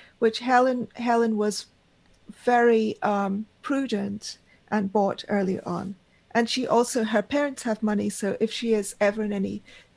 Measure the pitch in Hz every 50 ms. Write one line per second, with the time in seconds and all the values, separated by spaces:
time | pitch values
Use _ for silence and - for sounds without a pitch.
0 | - - _ - 233 220 220 233 240 254 254 247 247 262 254 247 226 - - -
1 | 233 240 233 233 233 226 220 208 208 208 202 - - _ _ _ _ _ _ _
2 | _ _ _ _ _ - - - - 247 247 240 240 240 226 226 220 220 208 -
3 | - 208 202 202 202 196 196 208 220 _ _ _ - - 285 269 277 254 220 202
4 | 202 202 202 214 - - - _ _ _ _ _ _ - 208 220 196 196 - 214
5 | 196 196 - - - - 208 202 190 185 190 - - - 175 175 196 190 202 _
6 | _ _ _ _ _ _ - 226 240 226 - 262 254 - - 233 240 - - 247
7 | 220 214 220 208 202 - 269 285 294 285 269 - - 247 214 - 214 214 208 202
8 | 208 208 - - - 196 190 - 220 220 - - 240 233 220 208 196 - - -
9 | 214 202 208 220 214 208 202 202 190 190 208 208 - - - - - _ _